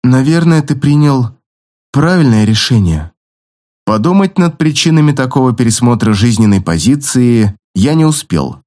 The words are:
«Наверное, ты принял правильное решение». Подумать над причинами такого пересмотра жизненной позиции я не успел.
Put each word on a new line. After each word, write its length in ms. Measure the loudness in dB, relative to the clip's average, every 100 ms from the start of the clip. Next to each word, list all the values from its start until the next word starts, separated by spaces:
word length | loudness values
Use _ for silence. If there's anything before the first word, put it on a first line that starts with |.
«Наверное, 580 | 2 0 2 0 2 0
ты 140 | -2 -4
принял 600 | 0 2 2 0 -4 -8 _ _ _ _ _
правильное 520 | -2 0 2 2 2
решение». 680 | 0 -2 0 0 0 -2 -6 _ _ _ _ _ _ _
Подумать 540 | -6 -2 0 0 0 0
над 180 | -2 0
причинами 540 | -2 0 0 2 2
такого 400 | 0 -2 0 0
пересмотра 600 | 0 -2 0 0 0 0
жизненной 480 | 0 0 2 2 2
позиции 960 | 0 -2 0 -2 -2 0 2 2 0 -4 _
я 200 | -2 0
не 100 | 2
успел. 580 | 0 -2 -4 -4 -4 -10